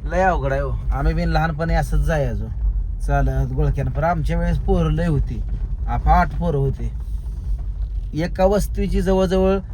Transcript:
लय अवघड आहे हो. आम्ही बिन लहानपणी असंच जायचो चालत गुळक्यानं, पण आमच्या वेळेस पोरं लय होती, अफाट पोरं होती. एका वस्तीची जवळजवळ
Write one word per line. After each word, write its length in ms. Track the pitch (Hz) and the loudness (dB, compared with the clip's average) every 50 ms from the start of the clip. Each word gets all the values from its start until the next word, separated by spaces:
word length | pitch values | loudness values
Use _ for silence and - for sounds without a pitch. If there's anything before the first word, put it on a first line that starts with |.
| - | -4
लय 160 | 151 165 180 | -2 0 2
अवघड 320 | 190 185 170 151 131 139 | 2 2 2 2 0 0
आहे 80 | 135 139 | -2 -2
हो. 100 | 143 - - - - - | -2 -2 -4 -4 -2 -2
आम्ही 220 | - 131 143 156 165 | -2 2 2 0 2
बिन 140 | 165 175 170 | 2 0 0
लहानपणी 460 | 160 151 156 165 156 143 165 165 165 | 2 2 0 0 -2 -2 0 0 2
असंच 260 | 165 151 - 156 147 | 0 2 2 0 2
जायचो 440 | 143 151 165 151 135 123 113 101 110 113 - - - - - - - - - - - | 2 2 2 0 0 -2 -2 -4 -6 -6 -6 -2 -2 0 0 0 -2 -4 -4 -4 -2
चालत 460 | - 143 143 135 127 131 131 135 123 | 0 2 2 2 2 0 0 -2 0
गुळक्यानं, 380 | 127 135 151 143 147 139 131 127 | 0 0 0 0 0 0 -2 -2
पण 140 | 123 143 147 | -2 0 0
आमच्या 340 | 165 175 165 139 120 165 165 | 0 0 0 0 0 0 0
वेळेस 200 | 170 170 165 139 | 0 0 0 0
पोरं 340 | - - 190 180 165 156 | 2 2 2 2 2 2
लय 140 | 151 156 170 | 2 0 2
होती, 360 | 170 151 135 120 - 120 104 101 - - - - - - - - - | 2 2 0 0 -2 -2 -4 -4 -4 -4 -4 -4 -4 -4 -4 -2 -2
अफाट 400 | 123 120 - 151 160 180 175 151 - 143 | -2 0 4 4 6 6 4 2 0 -2
पोरं 200 | 170 175 147 139 | -2 0 0 2
होती. 340 | 139 135 127 - 117 117 - - - - - - - - - - - - - - - - - - - - - - - - - 147 | 0 0 -2 -2 -6 -6 -6 -6 -6 -6 -6 -6 -6 -6 -8 -6 -4 -4 -4 -4 -4 -6 -4 -4 -4 -4 -4 -6 -6 -4 -4 -2
एका 220 | 165 170 - 175 185 | -2 -2 0 2 4
वस्तीची 560 | 190 208 196 - - - - 202 180 170 202 | 4 4 2 2 0 0 -2 0 0 0 0
जवळजवळ 580 | - 180 190 185 190 180 185 185 190 190 196 196 190 - | 2 2 4 4 4 2 2 2 4 4 2 0 -2 -6